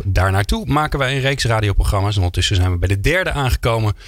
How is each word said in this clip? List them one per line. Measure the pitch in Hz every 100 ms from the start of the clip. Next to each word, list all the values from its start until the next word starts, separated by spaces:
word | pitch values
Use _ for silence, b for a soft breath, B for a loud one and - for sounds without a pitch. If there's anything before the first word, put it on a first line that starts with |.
| 101
daarnaartoe | 92 95 95 101 226 202
maken | 143 151 147
wij | 131 135
een |
reeks | 131 139
radioprogramma's. | 117 110 104 98 98 101 98
En | 101
ondertussen | 87 90 - 98
zijn | 90
we | 90
bij | 95
de | 98
derde | 104 175 175
aangekomen, | 143 131 - 123 113 110 -